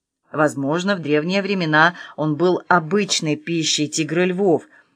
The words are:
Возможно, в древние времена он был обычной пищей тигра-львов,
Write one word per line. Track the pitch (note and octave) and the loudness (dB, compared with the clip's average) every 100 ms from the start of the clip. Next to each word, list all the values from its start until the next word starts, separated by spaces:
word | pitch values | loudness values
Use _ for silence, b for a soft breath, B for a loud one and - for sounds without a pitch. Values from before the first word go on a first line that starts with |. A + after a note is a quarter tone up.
| _ _ _ | _ _ _
Возможно, | C#3 D3+ C3+ C#3 E3 F#3 G3+ | 0 0 0 -2 -2 0 -2
в | |
древние | D3 D3+ E3 G3 | 0 0 0 -2
времена | G3 F#3+ D#3+ D3+ E3 F3+ B - | -2 -2 2 4 4 2 B -4
он | D3+ D3 | -2 2
был | F3+ F3 - | 2 0 2
обычной | F3 D#3 G3+ G3+ - D#3+ D3 | 0 2 -2 -2 -2 -2 -4
пищей | D#3 E3+ D#3 - D3 | -4 -4 -2 -2 -2
тигра-львов, | D#3+ D#3 E3 F3+ F3+ G3+ C#3+ - b b | -4 -2 0 0 2 2 2 -2 b b